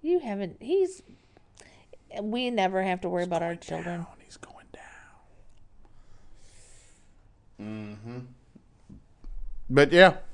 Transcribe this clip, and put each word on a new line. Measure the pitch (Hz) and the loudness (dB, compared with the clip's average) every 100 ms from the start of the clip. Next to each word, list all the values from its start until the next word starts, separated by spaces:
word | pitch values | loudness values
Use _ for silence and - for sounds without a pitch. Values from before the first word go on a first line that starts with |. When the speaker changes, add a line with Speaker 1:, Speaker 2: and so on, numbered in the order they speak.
Speaker 1:
You | 302 349 | 2 0
haven't, | 262 202 190 - | 0 -6 -6 -8
he's, | 226 381 370 381 - - _ - _ - - - - - - - | -2 0 0 -2 -20 -20 _ -20 _ -20 -20 -20 -20 -20 -14 -8
we | 208 240 247 | -4 -2 0
never | 233 185 190 | 2 2 2
have | 190 185 | 0 -2
to | 180 | -2
worry | 175 | -2
Speaker 2:
He's | 175 | 0
Speaker 1:
about | 170 | -2
our | 165 170 | -2 -6
Speaker 2:
going | |
Speaker 1:
children. | - 165 170 175 | -8 -8 -6 -8
Speaker 2:
down. | 170 - | -8 -14
He's | - - | -20 -20
going | - - - | -20 -20 -20
down. | - - - - - - - - - - - - - - - - - - - - - - - - - - - - - | -18 -18 -20 -20 -20 -20 -20 -20 -20 -20 -20 -20 -20 -20 -20 -20 -20 -20 -20 -20 -20 -20 -20 -20 -20 -20 -20 -20 -16
Mm-hmm. | 104 107 104 104 113 123 127 127 - - - - - - - - - - - - - | -12 -10 -12 -14 -14 -14 -14 -20 -20 -20 -20 -20 -20 -20 -20 -16 -10 -6 -6 -6 0
But | 131 143 | 4 6
yeah. | 175 185 - - | 10 10 8 -8